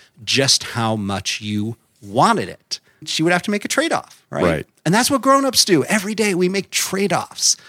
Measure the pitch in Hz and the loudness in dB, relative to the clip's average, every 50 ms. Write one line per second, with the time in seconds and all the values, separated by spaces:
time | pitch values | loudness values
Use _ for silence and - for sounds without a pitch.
0 | - _ _ - 110 - - 131 135 131 - - - - - 120 113 113 110 110 | -20 _ _ -10 -6 -2 0 2 2 2 2 2 0 -4 -4 -2 0 0 0 -2
1 | 98 98 98 92 - - - - 107 107 107 104 107 113 117 - _ _ _ _ | -2 -4 -4 -4 -4 -6 -8 -6 -6 -6 -4 -4 -4 -6 -8 -12 _ _ _ _
2 | - 98 101 127 170 220 226 139 98 85 - - _ - - - _ _ _ _ | -14 -2 2 4 4 4 4 2 -2 -6 -10 -16 _ -12 -12 -12 _ _ _ _
3 | - - - - 160 175 180 175 - 214 208 208 - - - - 320 320 277 - | -10 -6 -4 0 2 2 2 0 0 -2 -4 -4 -4 -2 -2 -2 0 0 -2 -4
4 | - - - _ _ _ - - - 85 80 - - - _ _ - 156 190 226 | -6 -10 -18 _ _ _ -4 0 0 0 0 -2 -4 -10 _ _ 0 2 2 2
5 | 247 - 285 247 214 269 269 277 269 262 - - - 214 175 156 - - 196 220 | 2 2 0 2 4 4 4 4 2 2 2 2 4 4 4 2 4 2 0 -2
6 | 185 214 220 220 214 208 185 170 180 180 190 196 - - - - - - 190 190 | -2 -2 -2 -2 0 0 0 0 0 0 0 -2 -4 -4 -4 -4 -4 -2 -2 -2
7 | 202 175 165 120 107 - - - - - - - - | -2 0 -2 -2 -4 -6 -6 -2 0 0 0 -2 -6